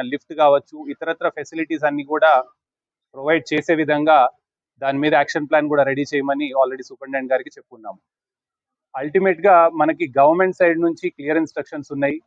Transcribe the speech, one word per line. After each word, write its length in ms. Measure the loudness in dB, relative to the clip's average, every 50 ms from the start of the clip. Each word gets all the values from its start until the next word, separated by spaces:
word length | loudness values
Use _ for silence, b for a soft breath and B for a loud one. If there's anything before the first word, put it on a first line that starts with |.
| -8 -6
లిఫ్ట్ 220 | -8 -10 _ _ -2 2
కావచ్చు, 360 | 4 4 4 2 0 _ -20 -16 -12 -12 -12
ఇతరత్ర 340 | -10 -8 -8 -8 -4 -4 -6 -6 -6
ఫెసిలిటీస్ 460 | -14 -12 -8 -10 -8 -6 -6 -2 -2 -2
అన్నీ 140 | -2 -4 -6 -4 -2
కూడా 180 | 2 2 4 4 2 0 -2 _ _ _ _ _ _ _ _ _ _ _ _ _
ప్రొవైడ్ 300 | -10 -2 -2 -2 -2 -2 -4
చేసే 220 | -6 -4 -2 -2 -2 0
విధంగా 360 | 0 -2 -2 0 2 4 6 6 4 2 _ _ _ _ _ _ _ _ _ -8 -6
దాని 160 | -6 -4 -2 0
మీద 100 | 2 2 2
యాక్షన్ 280 | 0 0 -4 -6 -4 0
ప్లాన్ 200 | 0 0 0 0
కూడా 120 | 0 0 0 0
రెడీ 140 | 0 -4 -6 -4
చేయమని 360 | -4 -4 -2 -2 -4 -4 -4 -4 0 0
already 240 | 0 0 0 -10 -14 -18
సూపరింటెండెంట్ 440 | -18 -20 -16 -10 -8 -8 -4 -2 -4
గారికి 180 | -4 -4 -8 _
చెప్పుకున్నాము. 440 | -20 _ _ -20 -20 -20 -20 -20 _ _ _ _ _ _ _ _ _ _ _ _ _ _ _ _ _ _ _ -12 -10
Ultimate 400 | -10 -2 -2 0 0 0 0 2 4 6
గా 80 | 6 6 6 4 2 2
మనకి 240 | 0 0 0 -2 -4 -4 2 4
గవర్నమెంట్ 400 | 4 4 4 4 0 0 2 2
సైడ్ 200 | 2 2 2 2 0
నుంచి 200 | -2 -2 -2 -8 -8 -8
క్లియర్ 240 | -6 -6 -2 -2 -2
ఇన్‌స్ట్రక్షన్స్ 480 | -2 -2 -6 -10 -10 -10 -12 -14 -12 -10 -6
ఉన్నాయి. 220 | -4 -2 -2 -4 -6 _